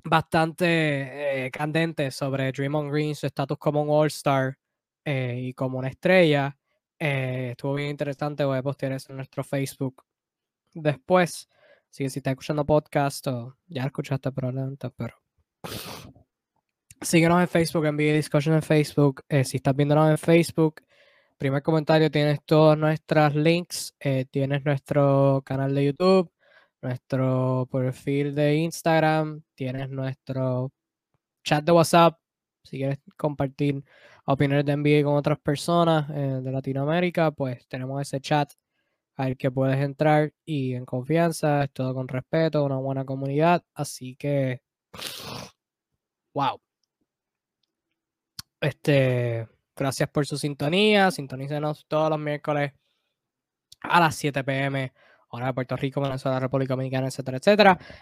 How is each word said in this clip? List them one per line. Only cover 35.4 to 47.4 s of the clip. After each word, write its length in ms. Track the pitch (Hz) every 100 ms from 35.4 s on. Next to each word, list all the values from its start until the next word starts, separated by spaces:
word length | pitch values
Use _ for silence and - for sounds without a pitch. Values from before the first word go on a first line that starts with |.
personas, 680 | - 143 - 170 165 160 147
eh, 320 | 147 139 131
de 100 | 131
Latinoamérica, 800 | 131 135 135 143 170 180 170 160
pues 340 | 143 135 120 -
tenemos 340 | 131 127 139
ese 200 | 139 139
chat 300 | - 151 147 - _ _ _ _ _ -
al 200 | 131 127
que 140 | 135
puedes 280 | 127 135 135
entrar 540 | 139 135 151 151 151 _
y 300 | - 147 131
en 120 | 123 127
confianza, 800 | 127 127 165 170 156 156 143
es 80 | 135
todo 200 | - 131
con 160 | 131 131
respeto, 560 | 131 - 160 160 151
una 120 | 139 135
buena 280 | 135 135
comunidad, 580 | 131 135 135 143 165 175 _
así 420 | - 143 - 127 127
que, 460 | 143 143 131 127 _ _ _ - - - - - - _ _ _ _ _ _ _ _
wow. 260 | 143 135 107 _ _ _ _ _ _ _ _